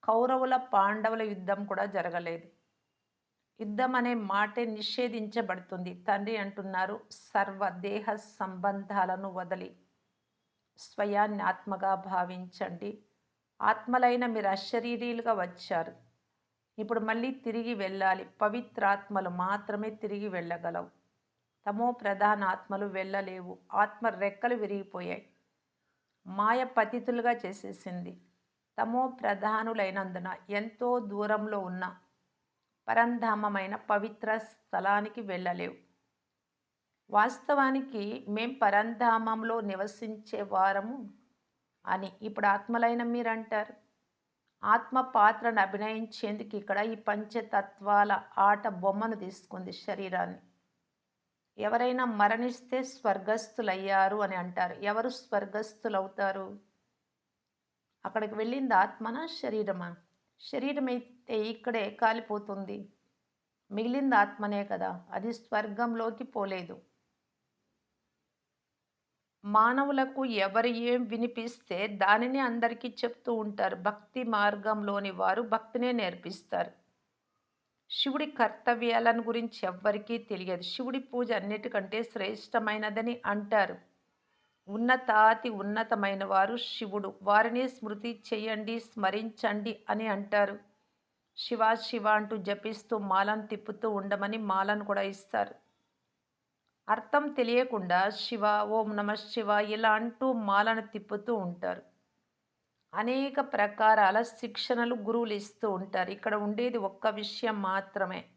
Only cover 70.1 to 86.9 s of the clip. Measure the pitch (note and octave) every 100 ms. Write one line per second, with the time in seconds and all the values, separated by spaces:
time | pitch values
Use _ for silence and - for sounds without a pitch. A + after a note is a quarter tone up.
70.1 | C4+ C4 A3 F#3+ G3+ A#3 A#3 A#3 B3 A#3
71.1 | A3+ A#3 A#3+ A3+ - _ F3+ G#3 G#3 G3
72.1 | G#3+ A#3+ C4+ C4 A#3 A3+ - B3 - A#3
73.1 | - - A#3 G#3+ G3+ F#3+ G3 F#3+ G#3 -
74.1 | B3+ A#3+ A3 G#3 G#3 G#3 G#3+ G3+ G3+ G3+
75.1 | F#3 F#3+ G3 A3+ A3 A3 A#3+ B3 A#3+ F#3+
76.1 | F3+ E3+ - _ F3+ F3 - _ _ _
77.1 | _ _ _ _ _ _ _ _ - C#4
78.1 | C4+ D4+ D4 A3 G#3+ - A#3+ A#3+ A3+ A#3
79.1 | A#3 A3+ A#3 A#3 - F#3+ F#3 G#3+ G#3 G#3
80.1 | A#3 A3+ F#3+ F#3 F3+ F3+ - B3+ C4+ C4
81.1 | B3 B3 G#3+ G3 G#3 A#3+ G#3 G3 A3 A#3
82.1 | - F#3+ G#3+ - A#3 A3 G#3+ G#3+ G#3 A3+
83.1 | A#3+ - G3+ G#3 G#3+ F#3+ - _ _ _
84.1 | _ _ _ _ _ - G#3 A#3+ B3+ B3+
85.1 | G#3+ A3 A3+ A#3+ G#3 G3+ G#3 A3+ A3 G3+
86.1 | G3 G3 F#3+ G3 A#3 - - A3